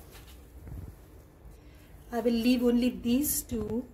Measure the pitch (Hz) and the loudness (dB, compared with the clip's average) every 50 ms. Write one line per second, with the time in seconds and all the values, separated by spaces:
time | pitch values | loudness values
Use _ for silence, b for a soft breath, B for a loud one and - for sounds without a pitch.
0 | - - - - - - - - - - - - - - - - - - - - | -20 -20 -20 -20 -20 -20 -20 -20 -20 -20 -20 -20 -16 -14 -14 -14 -14 -16 -18 -20
1 | - - - - - - - - - - - B B B B B B B B B | -20 -20 -20 -20 -20 -20 -20 -20 -20 -20 -20 B B B B B B B B B
2 | B - 247 233 214 240 233 226 220 247 254 240 247 240 240 240 247 247 - 190 | B -6 -4 0 0 2 2 2 4 4 4 4 4 4 4 4 2 2 0 -2
3 | - 233 240 269 302 - - - - - 247 220 208 208 214 240 262 - | 0 2 2 2 2 0 -2 -4 -4 -6 -6 -6 -4 -4 -4 -6 -6 -8